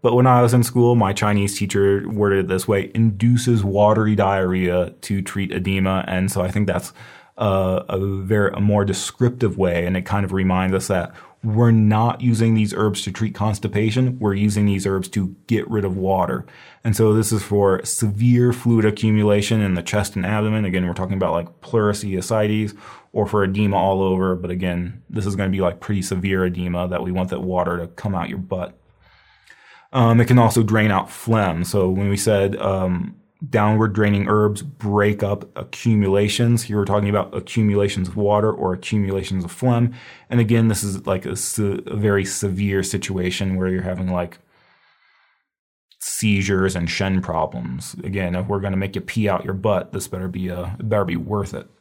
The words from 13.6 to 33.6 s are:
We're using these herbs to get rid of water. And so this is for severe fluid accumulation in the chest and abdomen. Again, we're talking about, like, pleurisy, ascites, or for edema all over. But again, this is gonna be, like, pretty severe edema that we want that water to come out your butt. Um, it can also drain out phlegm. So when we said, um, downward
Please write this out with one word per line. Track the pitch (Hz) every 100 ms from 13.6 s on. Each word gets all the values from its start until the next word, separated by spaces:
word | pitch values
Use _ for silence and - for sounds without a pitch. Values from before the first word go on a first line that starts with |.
| - 104 110 113 127 127
We're | 104
using | 98 104 101 104
these | 98 98
herbs | 95 90
to | - 95 - -
get | 110 -
rid | 113 98
of | 92
water. | 92 95 87 62 - - - -
And | 117
so | 104 110
this | 107 110
is | 110
for | - 101 98 95
severe | - - 107 104 120 123 123
fluid | 120 120 117
accumulation | 107 104 110 107 104 104 104 110
in | 101
the | 90
chest | 85 104 101 -
and | 92
abdomen. | 107 107 110 101
Again, | 92 90
we're |
talking | 85 92 95
about, | 90
like, | 82 85 _
pleurisy, | - 117 104 104 104
ascites, | 95 90 110 107 107 107 - - - _
or | - 101
for | 107
edema | 98 95 104 101
all | 92 95
over. | 95 92 95 92
But | 90
again, | 90 90 87 87 - _
this | 107
is | 98
gonna | 98 95
be, | 95
like, | 90 87
pretty | - 101
severe | 90 92 95 92
edema | 92 90 90 87 90
that | 90
we | 92
want | 92 90
that | -
water | 92 90 87 87
to | 85
come | - 107
out | 92 -
your | -
butt. | 92 92 - - _ _ _ _ _ _ _ - - - _
Um, | 135 120 117
it | 113
can | 123
also | 113 120
drain | 107 110 107
out | 95 -
phlegm. | - - 113 98 82
So | 87 104 92
when | 92 98
we | 98
said, | 110 101 98 104
um, | 98 95 92 90 87 - _ _ 143
downward | 110